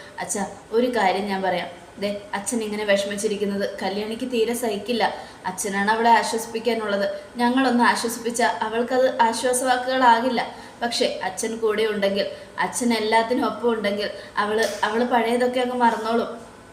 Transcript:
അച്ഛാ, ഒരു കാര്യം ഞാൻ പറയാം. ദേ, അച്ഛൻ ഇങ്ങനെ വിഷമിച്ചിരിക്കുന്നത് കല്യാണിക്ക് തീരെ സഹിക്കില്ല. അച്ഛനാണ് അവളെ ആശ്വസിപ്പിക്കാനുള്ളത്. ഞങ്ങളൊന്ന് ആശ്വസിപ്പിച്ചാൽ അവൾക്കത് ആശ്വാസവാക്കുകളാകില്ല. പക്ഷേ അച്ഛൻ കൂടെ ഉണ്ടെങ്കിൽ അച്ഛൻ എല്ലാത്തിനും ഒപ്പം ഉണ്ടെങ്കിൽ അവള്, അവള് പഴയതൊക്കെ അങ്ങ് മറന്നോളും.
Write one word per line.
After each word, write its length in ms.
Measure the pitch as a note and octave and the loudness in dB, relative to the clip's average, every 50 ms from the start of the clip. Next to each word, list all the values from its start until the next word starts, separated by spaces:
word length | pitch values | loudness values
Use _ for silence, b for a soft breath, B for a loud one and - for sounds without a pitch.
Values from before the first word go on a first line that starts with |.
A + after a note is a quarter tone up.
| B B B - | B B B -10
അച്ഛാ, 260 | F3+ - - G#3 F#3+ F#3 - - - - G#3 | -8 -6 -4 -4 -4 -4 -6 -12 -10 -2 0
ഒരു 140 | A3+ A#3+ | 2 2
കാര്യം 400 | B3+ A#3+ A3+ G3+ F#3 F#3 G3 G3+ | 2 2 2 2 2 2 2 0
ഞാൻ 160 | G3+ G3 F#3+ F#3+ | -2 -2 -2 0
പറയാം. 380 | F#3 F3+ F3 E3 - - - - - - - | 0 0 -2 -4 -6 -10 -14 -18 -18 -10 -6
ദേ, 220 | G3 G3+ G3+ G3+ - - - | -4 -4 -4 -6 -8 -8 -8
അച്ഛൻ 280 | G3 G3+ - B3+ A3+ A3 | -6 -6 -4 -4 -4 -4
ഇങ്ങനെ 220 | G#3+ G#3 G#3+ G#3+ | -4 -4 -4 0
വിഷമിച്ചിരിക്കുന്നത് 920 | G3+ G3 G3 G3+ G#3 G3+ G3+ G#3 G#3+ G3+ F#3+ G#3 G3+ G3+ G3 G3+ G3+ - - G#3+ | 2 2 2 2 -2 -4 -2 -2 -2 -2 0 -2 -2 -2 -2 -2 -4 -4 -4 -4
കല്യാണിക്ക് 500 | F#3+ F#3+ G3+ G#3+ G#3+ A3+ A3+ C4 B3+ B3+ | -4 -4 -4 -4 -6 -6 -6 -6 -2 0
തീരെ 220 | A#3 A3 A3+ A#3+ | 0 0 0 0
സഹിക്കില്ല. 600 | A#3+ B3+ A3+ G3+ G3+ - - A#3+ A3 G3 F3 B B B B B B - | -2 -2 -2 -2 -4 -4 -4 0 0 0 0 B B B B B B -8
അച്ഛനാണ് 440 | - F#3 - - G#3 G3 G3+ G3+ G#3 | -8 -6 -6 -6 -4 -2 0 2 2
അവളെ 200 | A3 A3+ A3+ A#3 | 2 4 6 6
ആശ്വസിപ്പിക്കാനുള്ളത്. 1000 | A#3 G#3+ G3+ - B3+ A3 - - - A3+ A3+ A#3+ A3+ A3+ G#3+ G#3 G3+ G3+ G3 - B B B B - | 6 6 4 2 -2 -4 -4 -4 -6 -4 -2 0 0 0 0 -2 0 0 0 -2 B B B B -2
ഞങ്ങളൊന്ന് 480 | A#3+ A#3+ A#3+ B3 C4+ C4+ B3+ B3 A#3+ A#3+ | 0 2 4 4 4 4 4 4 6 4
ആശ്വസിപ്പിച്ചാൽ 680 | G#3 - - - A#3 A#3 - - A#3 A#3 - A#3 A3 - - A3+ | 4 4 2 0 -4 -4 -4 -4 -4 0 2 2 2 2 0 -4
അവൾക്കത് 600 | A3 G#3+ A#3 B3 A#3+ C4 B3+ C4 C4 - - A#3 | -2 -2 -2 0 0 2 2 2 2 4 4 2
ആശ്വാസവാക്കുകളാകില്ല. 1300 | A3+ A3+ A#3 - B3+ B3+ B3+ C4+ B3+ B3 B3+ B3+ C4 C4 C4 C4 A#3+ A#3 A3+ A#3+ C4 A#3+ A3+ D#3 - B B B B B - A#3 | 2 2 0 0 0 0 2 2 2 0 0 0 0 2 4 6 6 6 6 4 2 0 0 -2 -4 B B B B B -6 -6
പക്ഷേ 380 | A#3+ A#3+ - B3 - - - - | -4 0 0 0 0 0 -2 -6
അച്ഛൻ 340 | F#3+ F#3+ - - A3 A3+ | -6 -4 -4 -4 -4 -4
കൂടെ 260 | A3 A3+ A3 G#3 G#3+ A3+ | 0 0 0 2 2 0
ഉണ്ടെങ്കിൽ 440 | A3 G#3 G3+ G3 G3 G3 G3+ F3+ - B B B B B - | 0 0 0 0 0 2 0 -2 -2 B B B B B -4
അച്ഛൻ 360 | F3 F#3 - - B3+ A#3+ A#3 | -4 -2 -2 -2 0 0 2
എല്ലാത്തിനും 520 | A3 G#3+ G#3+ A3+ A3+ A3+ A3+ B3 B3 A#3 | 2 2 2 4 4 4 2 2 0 0
ഒപ്പം 260 | G#3+ G3+ A3 A#3 A#3+ A3+ | 0 -2 0 0 0 0
ഉണ്ടെങ്കിൽ 380 | G#3+ G3+ G3+ G#3 G#3 G#3 - - B B B B | 2 0 -2 -2 -2 -2 -4 -6 B B B B
അവള്, 280 | - G#3 G#3 G#3+ A3 A3+ G#3+ - - - | -2 -2 0 0 0 0 0 -2 -2 -2
അവള് 200 | G#3 G#3+ A#3 B3 | 0 0 0 0
പഴയതൊക്കെ 560 | B3 C4 C4+ A3 A3+ A#3+ B3 B3 B3 B3 C4 | 2 2 2 2 2 2 2 2 0 0 0
അങ്ങ് 160 | B3 B3 B3 | -2 -2 0
മറന്നോളും. 720 | B3 A#3+ A#3 A3+ G#3 A3 A3+ A#3 A#3 - - - - - - - - - - | 2 2 2 2 2 0 0 0 0 0 -2 -6 -10 -14 -18 -20 -20 -18 -12